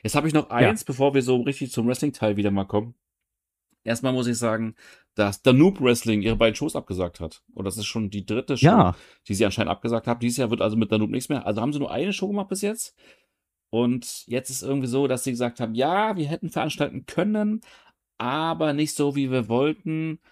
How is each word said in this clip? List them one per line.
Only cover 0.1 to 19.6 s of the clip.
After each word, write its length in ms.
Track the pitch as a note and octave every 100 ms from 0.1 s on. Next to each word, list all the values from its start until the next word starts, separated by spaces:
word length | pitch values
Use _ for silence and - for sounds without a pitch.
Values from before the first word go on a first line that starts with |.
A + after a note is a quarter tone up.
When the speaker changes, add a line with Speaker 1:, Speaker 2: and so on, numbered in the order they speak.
Speaker 1:
habe 140 | D3 D#3
ich 60 |
noch 140 | D3+ -
Speaker 2:
Ja. 60 | A#2
Speaker 1:
eins, 280 | A#2+ A3
bevor 300 | - C3 C#3
wir 80 | C3+
so 180 | B2 B2+
richtig 320 | B2 C3+ B2+
zum 160 | - A#2
Wrestling-Teil 480 | B2+ D3 - G#2+ G2+
wieder 140 | G#2
mal 140 | G2 G2
kommen. 280 | G#2 A#2 - _ _ _ _ _ _ _ _
Erstmal 300 | A2 A#2 C3
muss 140 | B2+ A#2+
ich 80 | A2+
sagen, 360 | A#2 A2 A2 - - - _
dass 280 | - G2+ G2
Danube 380 | C3+ B2+ F3 G3
Wrestling 380 | B2+ A#2+ A2+ G#2+
ihre 140 | G#2 G#2+
beiden 180 | A2+
Shows 220 | G#2+ D3 -
abgesagt 420 | - F#2 F2 -
hat. 240 | D#2+ - _
Und 100 | -
das 140 | G2 G#2+
ist 80 | G2+
schon 240 | A#2 G#2
die 140 | G2+ F#2
dritte 300 | A2 - C3
Show, 80 | D3
Speaker 2:
Ja. 300 | A3 G2 E2+ - _ -
Speaker 1:
die 80 |
sie 100 | G2 G#2
anscheinend 240 | A2 F2
abgesagt 340 | F#2+ A#2 A2+ A#2+
haben. 140 | A#2+
Dieses 160 | A#2+ A#2+
Jahr 140 | A#2+
wird 100 | A#2+
also 160 | A2 A2
mit 160 | A2
Danube 200 | G#2+ G#2
nichts 160 | A#2 -
mehr. 140 | C#3 G#2
Also 140 | G#2+
haben 100 | B2
sie 60 | D3
nur 100 | C#3+
eine 220 | - F3+
Show 160 | G3 F#3+
gemacht 200 | G3+ G3
bis 120 | F#3+
jetzt. 320 | G3+ A#3 - _ - _ _ _ _ _ _
Und 560 | A2+ A#2+ B2+ - - -
jetzt 240 | A#2+ C3
ist 120 | B2+
irgendwie 240 | A#2+ C#3 C3
so, 200 | B2+ C#3
dass 160 | B2+
sie 60 | -
gesagt 260 | A#2+ A#2+ A#2+
haben, 140 | A2+
ja, 420 | A2+ C#3 F#3+ A3 G3
wir 120 | D3
hätten 220 | D#3+ D#3+
veranstalten 560 | E3 D#3 - D3 - -
können, 560 | - G3 G#3+ G#3+ A3 - - _ _ _ -
aber 540 | A#2+ C#3+ E3 E3 D#3
nicht 200 | C#3+ D3+
so, 220 | - C#3+ C#3
wie 140 | C3+
wir 180 | C3 A2
wollten. 720 | A#2